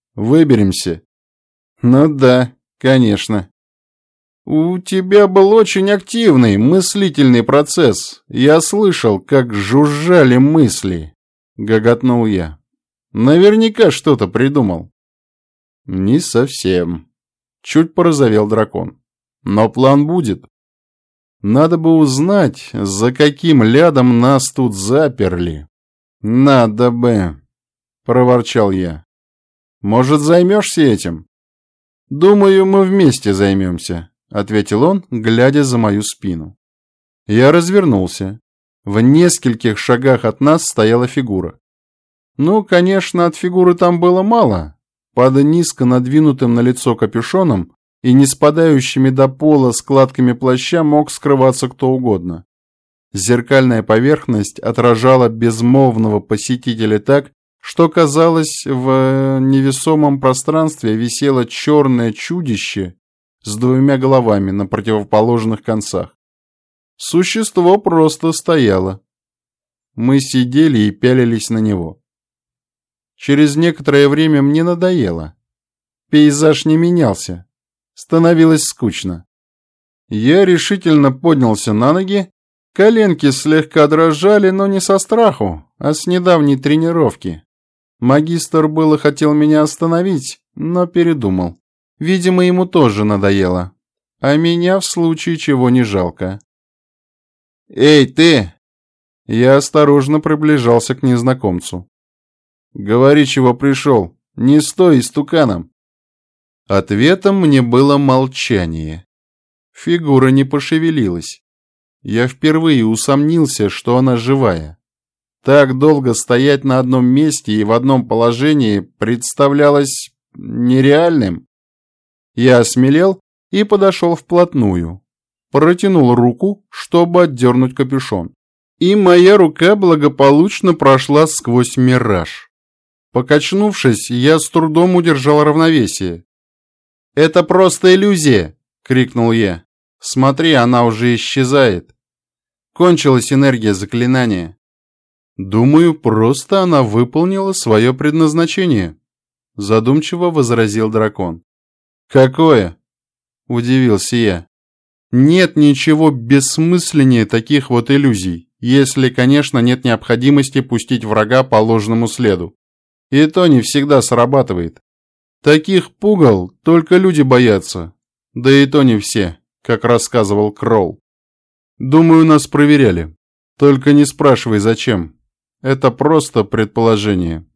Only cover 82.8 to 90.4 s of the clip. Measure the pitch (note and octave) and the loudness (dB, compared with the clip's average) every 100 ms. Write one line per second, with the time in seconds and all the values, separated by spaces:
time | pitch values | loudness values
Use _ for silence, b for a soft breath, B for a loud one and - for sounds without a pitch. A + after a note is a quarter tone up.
82.8 | G#3 A3+ G#3 D#3 C#3+ C3+ D3+ D#3 D#3 D#3+ | 2 4 0 0 -2 -2 0 0 0 0
83.8 | D3 D#3 E3 D3 F#3+ G#3 F#3+ F#3+ G3 G3 | 2 2 0 0 0 2 2 0 -2 -2
84.8 | - G3 - A3+ A3 - G2+ D#2+ - - | -2 -2 0 0 0 0 -6 -8 -16 -8
85.8 | D3 D3+ F3+ F3+ F3+ E3 C#3+ C3+ C#3+ D#3 | -6 -6 -4 -2 0 2 2 0 0 0
86.8 | E3 E3+ B2 - F#2 D#2 _ _ _ _ | 0 0 -2 -4 -10 -12 _ _ _ _
87.8 | _ - A#2+ C#3+ D#3 E3+ - D#3+ D#3 D#3 | _ -6 0 0 0 -6 -4 -2 -2 0
88.8 | D#3 D3 D3 C#3+ D3+ D3+ D3+ D3+ D3+ - | 0 0 -2 0 0 0 2 0 0 -4
89.8 | E3 E3 F#3+ D#3 C3+ - | -4 -2 -2 -4 -8 -16